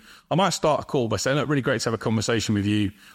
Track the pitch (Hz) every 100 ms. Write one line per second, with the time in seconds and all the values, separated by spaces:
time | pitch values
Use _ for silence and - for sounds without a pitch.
0 | - - _ 151 196 - 160 135 - 147
1 | 117 104 131 147 127 143 117 113 120 113
2 | - 110 110 117 - 104 101 104 101 -
3 | -